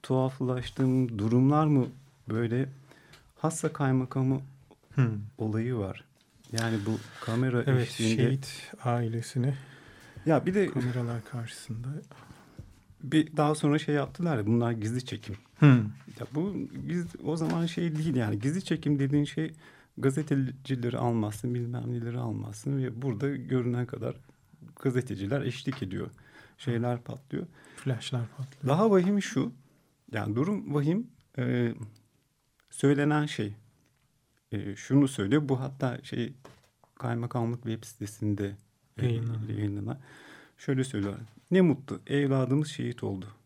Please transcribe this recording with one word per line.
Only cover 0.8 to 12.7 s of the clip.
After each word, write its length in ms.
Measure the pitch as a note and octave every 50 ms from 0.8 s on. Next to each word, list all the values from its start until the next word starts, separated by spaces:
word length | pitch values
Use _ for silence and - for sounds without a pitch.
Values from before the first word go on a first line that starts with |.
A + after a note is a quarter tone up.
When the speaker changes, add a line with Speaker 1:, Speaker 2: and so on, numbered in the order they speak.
| C3+ C3 B2+ C3 B2+ A#2+ A#2 G2
Speaker 1:
durumlar 460 | G2+ A2+ A#2+ B2 C3 C#3 D3 D3+ D#3
mı 200 | D3+ D3 C3+ B2 B2 - - - - _ _ _ -
böyle? 400 | A2 A2+ A#2+ A2+ A#2 B2+ C3+ C3+ C3+ - - - - - - - - - _ _ _
Hassa 360 | - - D#3+ E3 - - D#3 D#3
kaymakamı 680 | - C#3+ C3+ C3 C3 B2+ B2+ - C3+ C3 C3 C3+ C3 - - - - - _ - _ _ _ -
Speaker 2:
Hmm. 100 | C#3+ B2+ A2+ A2 G#2 G#2 G#2 -
Speaker 1:
olayı 380 | - A2+ G#2+ G#2 A2 A2+ B2 B2+
var. 260 | A2+ G2 F#2+ - - - _ _ _ _ _ _ _ _ -
Yani 260 | A2+ A2+ A2+ A2+ A2+ G#2+ G2+
bu 120 | G#2+ A2 - - - - - -
kamera 380 | - A2+ A#2+ C3 C3 B2 A#2+ A#2
Speaker 2:
Evet, 200 | C#3+ C3 B2+ A#2 -
Speaker 1:
eşliğinde 260 | - - A2+ A2 A2+ A#2 B2+
Speaker 2:
şehit 480 | B2+ C3+ C3+ - - - - - - - - -
ailesini 680 | B2 A#2+ A#2+ A#2+ A2+ A2+ A#2 A2+ - - B2+ A#2+ C#3 C3+ - - - - - - - - - - - - - -
Speaker 1:
ya 200 | D#3 D#3+ C3 -
bir 80 | F3 F#3
de 140 | G#3 F#3+ -
Speaker 2:
kameralar 520 | - C3 B2 B2 A#2+ B2+ A#2+ A#2 A#2 A#2 A2
karşısında. 600 | - - A#2+ A2+ A#2 - - - - A2+ A2+ A#2+ C3 D3 D#3 - - - - - - - - - - - - - -